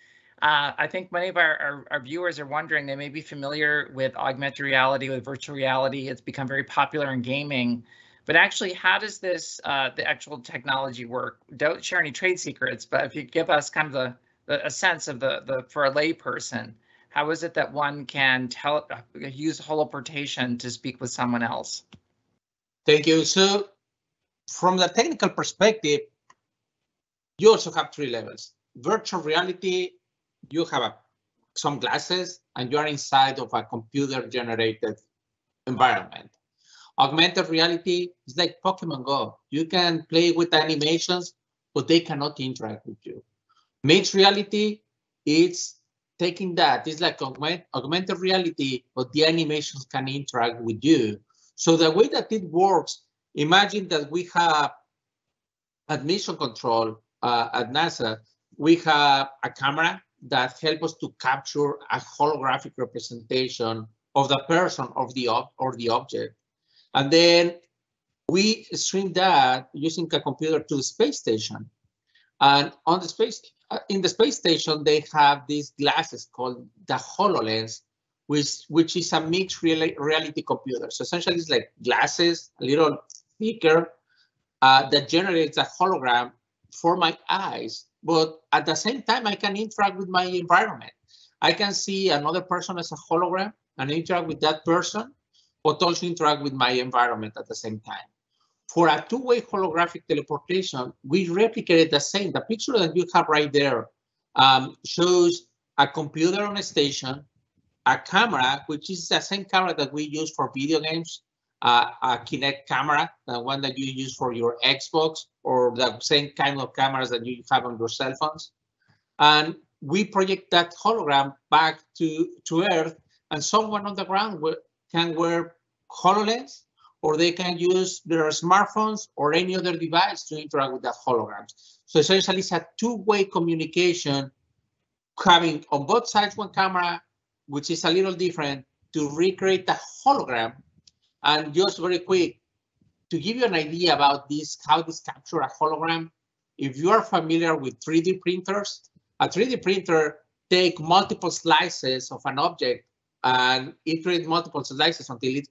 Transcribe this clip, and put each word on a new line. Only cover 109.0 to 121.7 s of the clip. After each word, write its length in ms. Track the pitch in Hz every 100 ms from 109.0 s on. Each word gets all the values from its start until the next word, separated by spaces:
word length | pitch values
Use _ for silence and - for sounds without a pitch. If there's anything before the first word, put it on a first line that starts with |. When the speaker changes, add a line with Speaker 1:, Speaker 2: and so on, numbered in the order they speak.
| 165
Speaker 2:
the 140 | 170
same 240 | - 196
camera 280 | 190 185 185 156
that 160 | 139
we 120 | 147
use 280 | 151 151 151
for 180 | - 127
video 280 | 127 147 160
games, 420 | 156 165 165 - _ _ _ _
uh, 300 | 120 120 120 -
a 160 | 127 117
Kinect 480 | - 135 139 139 -
camera, 420 | 131 147 147 160 - -
the 100 | 120
one 220 | 123 139
that 180 | 135 127
you 80 | 135
use 300 | 131 131 -
for 160 | 127
your 240 | 117 117 117
Xbox, 640 | 127 139 - 160 156 156 - _
or 280 | 123 127 123 117
the 200 | 123 110
same 300 | - 147 143
kind 300 | - 139 139
of 140 | 123
cameras 360 | - 135 135 123
that 140 | 120
you 160 | 120 120 -
have 140 | 127 123
on 120 | 113
your 100 | 113
cell 260 | - 131 131
phones. 300 | 156 156 - _ _ _ _ _ _ -
And 340 | 147 151 156 - _ _
we 240 | 139 190
project 460 | 208 196 190 190 -
that 240 | 175 170
hologram 600 | - 214 226 151 139 139 - _
back 280 | 151 160